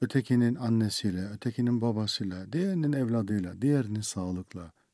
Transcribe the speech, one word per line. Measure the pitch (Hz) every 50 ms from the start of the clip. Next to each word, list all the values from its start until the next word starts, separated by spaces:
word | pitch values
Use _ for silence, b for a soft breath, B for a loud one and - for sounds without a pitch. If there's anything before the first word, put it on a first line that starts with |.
ötekinin | 135 123 - 139 117 - 127 120 120 117 127
annesiyle, | 175 127 113 113 113 107 104 - - - 104 90 92 95 104
ötekinin | 104 104 - 123 104 - 120 120 120 117
babasıyla, | 113 117 110 107 107 101 - - 104 95 92 92 95 - -
diğerinin | 165 185 196 190 170 156 147 147
evladıyla, | 135 127 113 117 117 104 95 107 101 90 87 90 92
diğerinin | 117 143 147 139 123 104 107 107
sağlıkla, | 104 - - 98 92 92 92 90 95 - - 92 85 85 - _ _ _